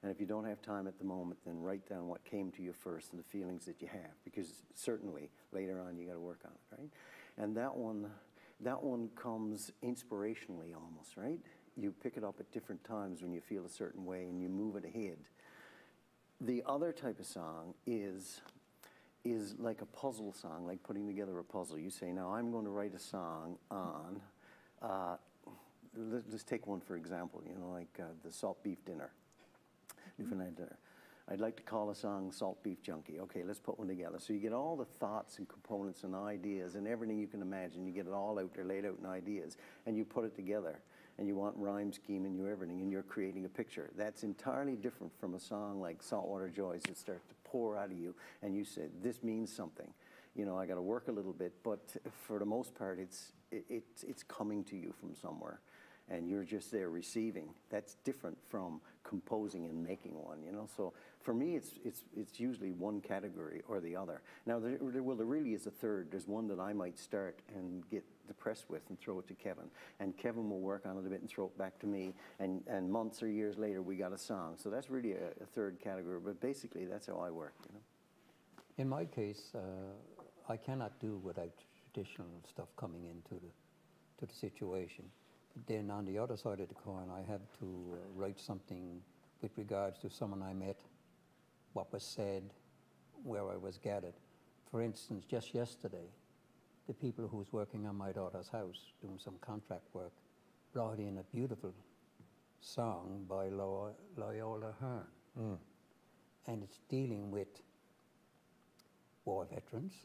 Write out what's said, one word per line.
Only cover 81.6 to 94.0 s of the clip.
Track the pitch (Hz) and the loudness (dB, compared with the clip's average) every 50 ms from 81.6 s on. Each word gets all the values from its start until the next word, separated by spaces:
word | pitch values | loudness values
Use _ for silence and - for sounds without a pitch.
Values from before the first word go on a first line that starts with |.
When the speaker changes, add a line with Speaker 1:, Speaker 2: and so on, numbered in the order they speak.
| - - - - - - - | -20 -20 -20 -20 -20 -6 -2
Speaker 2:
traditional | - 98 98 - - 92 87 85 87 85 | -2 -2 -2 -4 -8 -8 -8 -10 -12 -14
stuff | - - - 92 90 - | -12 -8 -8 -8 -8 -6
coming | - - 92 82 85 87 | -6 -4 -4 -4 -4 -6
into | 85 85 87 85 - 107 90 87 | -6 -8 -10 -8 -8 -8 -8 -8
the, | 85 80 - - - - - - - - - - - - - | -10 -16 -18 -20 -20 -20 -20 -20 -20 -20 -20 -20 -20 -8 -6
to | - - | -6 -6
the | - - | -4 -4
situation. | - 101 - - - 95 90 92 90 87 - - - 92 104 - - - - - - - - | -4 -4 -2 -2 0 2 2 2 2 0 -4 -10 -12 -14 -14 -18 -20 -20 -20 -20 -20 -14 -14
But | - 117 - 113 | -12 -2 2 2
then | 110 104 101 | 2 2 2
on | 104 101 104 | 0 0 0
the | 95 95 104 | 2 4 4
other | 117 123 120 | 4 4 2
side | 101 - 117 101 95 | 0 2 0 2 2
of | 98 85 | 0 -2
the | - | -4
coin, | - - 104 95 92 92 92 92 | -8 -6 -4 -4 -4 -4 -4 -4
I | 92 95 98 | -4 -2 -2
have | 107 98 98 110 - - | -2 -2 -4 -6 -10 -6
to, | - 95 92 90 90 90 87 | -4 -4 -4 -4 -4 -4 -4
uh, | 87 92 95 90 | -4 -6 -6 -2
write | 92 98 98 98 - | 0 0 0 0 -2
something | - - 107 92 - - 101 90 90 90 87 87 90 - - - - - - - | -4 -4 -4 -4 -4 -6 -6 -6 -6 -6 -8 -8 -10 -14 -20 -20 -20 -20 -10 -4
with | - 104 - | -4 -4 -2
regards | - 107 101 110 98 101 98 95 - | -2 0 2 4 4 4 4 2 0
to | - 101 | -6 -6
someone | - - 120 104 98 98 95 | -2 0 0 0 0 0 -2
I | 95 95 | -2 -2
met, | 95 92 95 98 - - - - - - - - - - - - - - - - - - - - | 0 0 0 -2 -2 -6 -20 -20 -20 -20 -20 -20 -20 -20 -20 -20 -20 -20 -20 -20 -20 -20 -4 -2
what | 101 90 - - | -2 -2 0 -2
was | 101 - | -4 -4
said, | - - - 107 101 98 95 92 101 - - - - - - - - - - - - - - 262 | -4 0 2 2 4 4 2 0 -4 -10 -14 -20 -20 -20 -20 -20 -20 -20 -20 -20 -20 -16 -8 -4
where | 139 113 101 101 95 | 0 0 2 2 2
I | 95 | 0
was | 92 92 98 90 - | 0 0 -2 -4 -2
gathered. | - 107 101 101 | 0 2 2 2